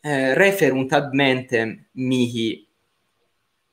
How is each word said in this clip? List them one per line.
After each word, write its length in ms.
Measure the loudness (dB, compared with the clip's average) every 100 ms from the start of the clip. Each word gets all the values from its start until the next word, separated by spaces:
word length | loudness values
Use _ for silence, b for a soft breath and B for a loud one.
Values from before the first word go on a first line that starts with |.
eh, 340 | -4 -2 0
referunt 580 | 2 2 4 0 0 0
ad 200 | 0 0
mentem 760 | 0 2 0 -2 -2 -2 -6 _
mihi, 760 | -8 -2 0 0 -2 -4 -6 _ _ _ _ _ _ _ _ _ _ _